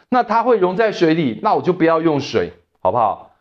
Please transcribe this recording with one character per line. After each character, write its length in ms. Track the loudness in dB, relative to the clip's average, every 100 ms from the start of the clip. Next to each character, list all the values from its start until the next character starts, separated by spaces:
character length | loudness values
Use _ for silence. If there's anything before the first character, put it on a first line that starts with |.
| _
那 120 | -2
它 220 | 0 0
会 160 | 2 2
溶 160 | 0 0
在 160 | -2
水 220 | 0 0
里， 260 | 2 -2 -2
那 140 | -2 0
我 60 |
就 100 | 0
不 140 | 0 2
要 160 | 2
用 180 | 0 -2
水， 320 | -2 -2 -4 -8 _ _
好 100 | -2
不 60 | 0
好？ 340 | 0 -2 -10 _